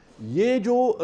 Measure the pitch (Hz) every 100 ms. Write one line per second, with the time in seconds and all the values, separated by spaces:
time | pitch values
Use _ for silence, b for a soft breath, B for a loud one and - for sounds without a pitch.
0 | b - 110 147 240 254 214 247 254 -